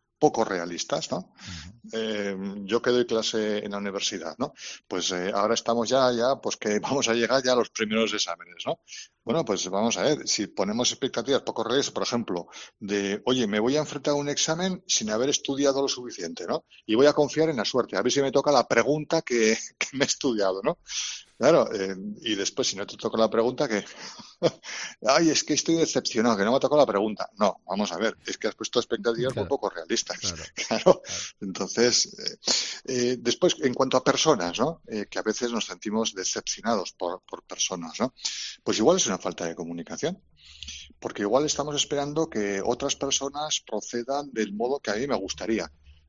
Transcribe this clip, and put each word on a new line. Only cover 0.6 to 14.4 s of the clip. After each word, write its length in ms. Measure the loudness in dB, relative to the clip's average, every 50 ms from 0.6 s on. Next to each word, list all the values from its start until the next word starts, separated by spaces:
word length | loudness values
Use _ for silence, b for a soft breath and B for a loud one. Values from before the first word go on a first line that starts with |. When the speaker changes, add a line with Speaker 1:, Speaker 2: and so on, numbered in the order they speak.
| -4 -4 -6 -8 -6 -4 -4 -4 -4 -4
Speaker 1:
¿no? 80 | -6 -6
Speaker 2:
Ujú. 680 | -8 -10 _ -20 -16 -14 -12 -12 -12 -14 -18 -20 -14 -8 -6
Speaker 1:
Eh, 420 | -4 -2 -2 -2 -2 -2 -2 -4 -4 -4 -6 -6 -6 -2
yo 160 | 0 0 2
que 100 | 2 2
doy 140 | 2 2 2 2
clase 520 | 0 0 0 0 0 0 0 0 0 -2
en 120 | -2 -4
la 60 | -6 -4
universidad, 580 | -4 -4 -4 -4 -4 -4 -4 -6 -8 -8 -6 -6
¿no? 160 | -6 -6 B B B B B B _ -6
Pues, 240 | -4 -2 -2 -2
eh, 200 | -2 -2 -2 0 0
ahora 200 | 2 2 2 2
estamos 340 | 2 0 0 0 0 2 2
ya, 220 | 4 4 4 4
ya, 240 | 4 2 2 2 0
pues, 220 | 0 -2 -6 -6 -2
que 220 | 0 0 0 0
<laughs> 220 | 0 0 0 0
vamos 60 | 2 2
a 60 | 2
llegar 280 | 2 2 4 2 2 2
ya 100 | 4 4
a 20 |
los 140 | 2 2 0
primeros 440 | -2 -4 -2 0 2 2 2 2 0
exámenes, 480 | -2 -4 -4 -6 -10 -14 -16 -16 -10 -6 -6
¿no? 120 | -6 -6 B B B B B B B _ _
Bueno, 200 | -2 -2 0 0
pues 240 | 0 0 -2 -2 -2
vamos 280 | 0 0 2 2 2 2
a 60 | 2
ver, 220 | 2 2 0 0 -2
si 200 | -2 -2 -2 -2
ponemos 440 | -2 0 0 0 0 0 0 0
expectativas 500 | 0 -2 -4 -4 -2 -2 0 2 0 0
poco 220 | 0 -2 -4 -2 -2
realistas, 300 | 0 0 0 0 0 -2
por 100 | -4 -2
ejemplo, 440 | -2 -2 -2 -2 -2 -4 -4 -6 B B B B B B _
de, 420 | -6 -2 -2 0 0 0 -2 -2 0
"Oye, 200 | 0 2 2 2 2
me 120 | 2 2
voy 160 | 2 2 2
a 40 | 0
enfrentar 320 | 0 -2 -6 -4 0 0 0
a 20 |
un 140 | 0 0 -2
examen 540 | -2 0